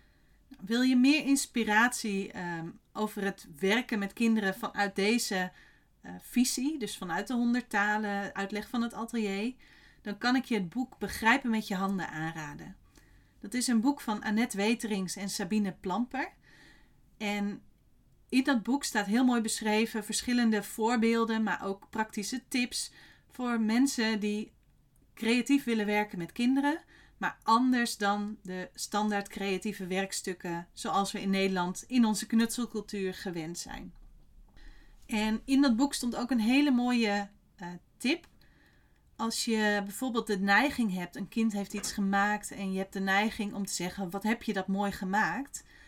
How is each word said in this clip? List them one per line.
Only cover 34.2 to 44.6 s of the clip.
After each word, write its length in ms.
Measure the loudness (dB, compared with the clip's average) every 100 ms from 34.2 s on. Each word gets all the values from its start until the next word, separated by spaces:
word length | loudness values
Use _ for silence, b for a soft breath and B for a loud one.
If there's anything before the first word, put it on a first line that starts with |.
| -20 -20 -20 -20 b b b b -6
En 360 | -2 0 -2 2
in 160 | 4
dat 140 | 6 4
boek 180 | 2
stond 220 | 0 -4 -2
ook 160 | 0
een 80 | 2
hele 320 | 4 4 4
mooie, 580 | 4 4 2 2 0 -4 -12 _ -14
eh, 120 | -12 -12 _ -6
tip. 300 | -2 -2 -6 -20 b b b b b b b -6
Als 300 | -4 -2 0
je 360 | 2 2 0
bijvoorbeeld 440 | -2 -6 -4 -2 -2
de 120 | 0
neiging 540 | 4 4 4 2 -2
hebt, 220 | -2 -6 -8
een 120 | -6
kind 260 | 0 0
heeft 200 | 0 -4
iets 180 | -6 -6
gemaakt 600 | -2 0 2 2 0 -6
en 200 | -8 -4
je 60 | -4
hebt 160 | -4
de 60 | -4
neiging 540 | 0 2 2 -2 -6
om 120 | -4 -6
te 80 |
zeggen: 360 | -4 -6 -4 -6
"Wat 140 | -2
heb 200 | -2 -2
je 100 | -2
dat 140 | -4